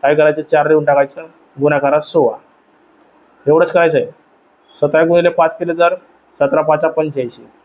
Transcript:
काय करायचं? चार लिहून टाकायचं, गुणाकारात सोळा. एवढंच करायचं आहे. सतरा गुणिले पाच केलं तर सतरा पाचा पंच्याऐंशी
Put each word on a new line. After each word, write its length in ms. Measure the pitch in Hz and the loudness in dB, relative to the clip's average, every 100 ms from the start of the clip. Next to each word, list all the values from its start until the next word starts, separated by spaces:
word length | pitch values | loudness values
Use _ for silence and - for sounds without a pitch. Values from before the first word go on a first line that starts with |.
काय 140 | 139 151 | 2 2
करायचं? 260 | 151 151 | 2 0
चार 260 | 151 156 151 | -2 0 2
लिहून 180 | 156 147 | 2 2
टाकायचं, 380 | 143 139 - 165 _ _ - | 0 0 -6 -20 _ _ -4
गुणाकारात 400 | 147 143 139 151 | -2 0 0 -2
सोळा. 360 | 151 170 123 107 _ _ _ _ _ _ _ _ _ _ - | 0 0 0 -2 _ _ _ _ _ _ _ _ _ _ 0
एवढंच 240 | 160 170 | 2 2
करायचं 260 | 180 170 151 | 2 2 0
आहे. 100 | - - _ _ _ _ _ | -4 -12 _ _ _ _ _
सतरा 300 | - 147 156 | -4 0 2
गुणिले 260 | 165 175 170 | 2 2 0
पाच 280 | 170 160 160 | 0 -2 -2
केलं 160 | 175 | -8
तर 220 | 165 170 180 _ _ _ _ | 0 0 0 _ _ _ _
सतरा 220 | - 165 | -2 0
पाचा 260 | 156 151 160 | 0 0 0
पंच्याऐंशी 600 | 160 156 143 123 120 113 _ | -2 -4 -6 -8 -12 -20 _